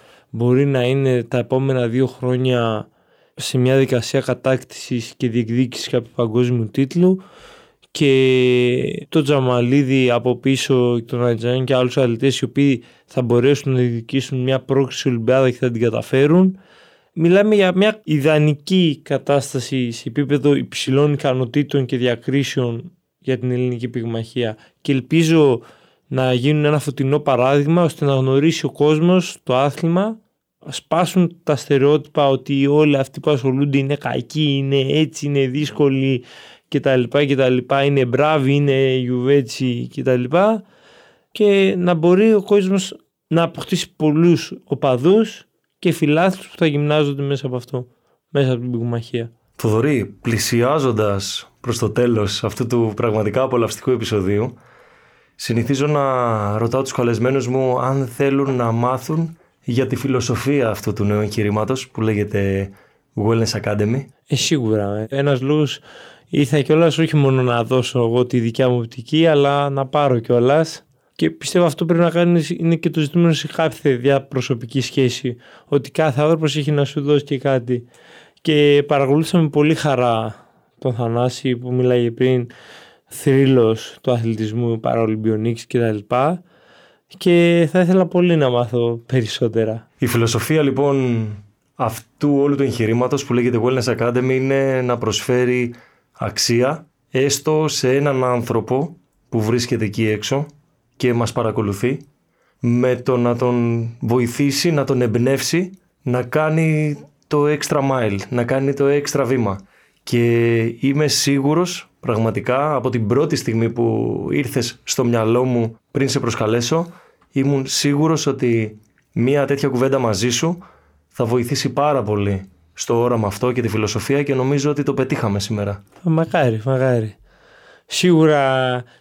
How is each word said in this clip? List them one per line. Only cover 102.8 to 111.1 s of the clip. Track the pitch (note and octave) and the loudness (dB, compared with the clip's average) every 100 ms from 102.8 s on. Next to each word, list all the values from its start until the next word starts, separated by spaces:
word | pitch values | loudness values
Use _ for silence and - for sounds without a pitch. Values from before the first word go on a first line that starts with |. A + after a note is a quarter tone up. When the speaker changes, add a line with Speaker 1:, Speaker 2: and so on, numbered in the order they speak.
| B2+ B2 | 2 0
Speaker 2:
το | B2 B2 | 0 0
να | A#2+ A#2+ | 0 0
τον | B2 A#2+ A#2+ A#2 A#2 A#2 | 0 0 0 -2 -4 -6
βοηθήσει, | A#2+ B2 A#2+ A#2+ C#3+ C#3 F3 | -2 0 0 0 -2 0 0
να | D3+ | 0
τον | C3+ B2+ | 0 0
εμπνεύσει, | B2 A#2 B2 C3+ - E3 F#3 - _ _ | 0 0 0 0 0 -2 -4 -8 _ _
να | - B2 | -4 -4
κάνει | B2 D3+ D#3 D#3 D#3+ D#3 D3+ D3 - _ - | -2 -2 0 0 0 0 -2 -6 -12 _ -4
το | D3+ D3 | 0 0
extra | D3 - D3+ C#3 | 0 -2 -2 0
mile, | C3 A2+ G2 - | 0 0 -4 -4
να | B2 | -4
κάνει | A#2 C3+ C#3 | -2 0 -2
το | C#3 C#3 | 0 0
έξτρα | C#3+ C#3+ C#3 | 0 0 -2
βήμα. | B2+ C3 G#2+ G2 - _ _ _ | 0 0 0 -4 -10 _ _ _
Και | - A#2+ A#2+ A#2 A#2 A#2 A2+ A#2 | -4 0 2 2 2 2 0 -2
είμαι | C3 C#3 | -2 0
σίγουρος, | D3 | 0